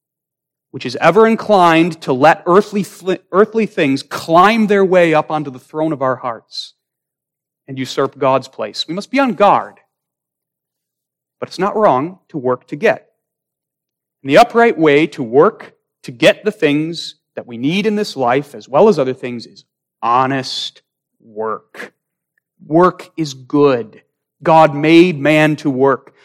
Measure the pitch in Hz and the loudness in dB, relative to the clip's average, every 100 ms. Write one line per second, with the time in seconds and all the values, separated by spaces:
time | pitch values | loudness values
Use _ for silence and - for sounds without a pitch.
0 | _ _ _ _ _ _ _ 135 131 117 | _ _ _ _ _ _ _ -14 -12 -2
1 | 156 185 226 220 - 202 175 165 175 160 | 2 4 2 2 0 2 4 4 0 -4
2 | - 127 147 165 175 185 202 202 180 - | -6 2 2 2 2 2 2 -4 -8 -10
3 | 175 180 - 185 214 226 208 - 147 135 | -8 -8 -4 0 0 -2 -4 -2 -2 -2
4 | - - - 165 196 226 208 202 190 185 | -6 -12 0 4 4 2 0 2 2 2
5 | 170 151 151 156 143 127 _ 151 160 143 | 2 0 -2 -6 -8 -14 _ -6 -6 -4
6 | 131 123 127 113 _ - - _ _ _ | -4 -4 -8 -12 _ -18 -18 _ _ _
7 | _ _ _ _ _ _ - 131 123 - | _ _ _ _ _ _ -16 -12 -8 -4
8 | 135 131 135 135 127 - 107 - - 180 | -6 -2 -2 -2 -4 -12 -10 -10 -10 -10
9 | - 269 269 175 202 127 104 - _ _ | -6 -2 -2 2 2 2 -2 -14 _ _
10 | _ _ _ _ _ _ _ _ _ _ | _ _ _ _ _ _ _ _ _ _
11 | _ _ _ - 123 - 196 220 202 127 | _ _ _ -18 -14 -6 -4 0 0 0
12 | 165 190 _ 156 127 127 - 151 190 - | -2 -12 _ -8 -6 -6 -8 -4 -2 -2
13 | _ _ _ _ _ _ _ _ _ _ | _ _ _ _ _ _ _ _ _ _
14 | _ _ 135 156 - 226 233 160 156 143 | _ _ 2 4 4 4 2 2 2 2
15 | 160 - 117 127 196 - - _ _ _ | 0 -4 -2 2 2 0 -20 _ _ _
16 | - 120 156 170 208 - 151 143 160 165 | -18 0 0 0 -4 -2 -2 -2 -4 -10
17 | - - _ - 110 117 139 190 220 208 | -14 -18 _ -18 -16 -8 -4 -2 -2 -4
18 | 208 135 120 135 143 113 110 139 214 156 | -6 -4 -2 -2 -4 -14 -4 2 2 2
19 | 131 127 127 120 71 - _ _ _ - | -2 -6 -10 -12 -14 -20 _ _ _ -8
20 | 113 123 131 135 123 - - - _ _ | -2 0 0 -2 -6 -10 -12 -16 _ _
21 | _ _ 113 107 110 104 _ - - _ | _ _ _ -10 -8 -8 _ -20 -20 _
22 | _ _ _ _ _ _ - 160 180 175 | _ _ _ _ _ _ -2 2 2 -2
23 | - - 151 131 127 147 143 123 107 - | -14 -10 -10 -10 -4 2 2 0 -6 -18
24 | _ _ _ _ 165 160 151 143 156 165 | _ _ _ _ 2 4 4 2 4 4
25 | 180 147 147 156 156 147 147 127 135 123 | 4 0 0 0 0 -2 -4 0 0 0
26 | _ _ | _ _